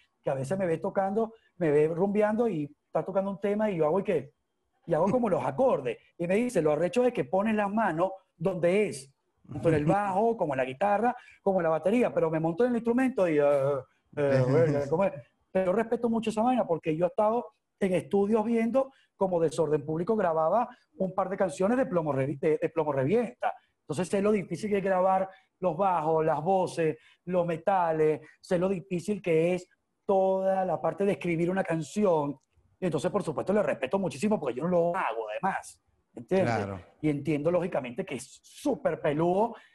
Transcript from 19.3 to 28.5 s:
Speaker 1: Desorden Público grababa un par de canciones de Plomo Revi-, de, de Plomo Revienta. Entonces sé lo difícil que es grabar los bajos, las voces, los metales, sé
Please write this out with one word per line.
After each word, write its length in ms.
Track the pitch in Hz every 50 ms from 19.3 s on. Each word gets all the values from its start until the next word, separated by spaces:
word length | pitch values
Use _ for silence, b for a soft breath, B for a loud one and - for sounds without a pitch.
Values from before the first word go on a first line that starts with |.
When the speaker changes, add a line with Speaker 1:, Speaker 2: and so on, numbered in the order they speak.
| 180 170
Speaker 1:
Desorden 460 | 165 156 - - 160 143 151 151 135
Público 300 | 151 156 165 175 - 226
grababa 520 | 214 196 170 160 160 160 160 185 226 247 B 240 B B B _ -
un 160 | 190 185 190
par 160 | - 190 180
de 80 | 196 190
canciones 400 | 202 185 - - 185 202 247 254
de 80 | 269
Plomo 260 | - 185 170 160 151
Revi-, 260 | 135 135 135 139 135 135
de, 200 | - 160 151 156
de 80 | - 160
Plomo 240 | - 160 156 151
Revienta. 600 | 139 135 131 135 190 240 240 - - _ - 104 - b b b b _
Entonces 280 | _ - 151 139 180 -
sé 140 | - 196
lo 80 | 196 208
difícil 400 | 220 208 170 - 175 - - 208
que 80 | 208 202
es 60 | 185
grabar 440 | 196 190 185 185 190 190 190 190 190 B B B B _ _
los 180 | 185 180 156
bajos, 480 | 151 196 190 180 165 151 156 160 160 156
las 160 | 160 156 143
voces, 560 | 147 180 196 190 180 131 131 165 165 156 151 b b b b b _
los 200 | 170 180 180 170
metales, 760 | 170 170 160 - 208 196 185 175 165 160 156 156 151 151 135 135 B B B
sé 160 | - -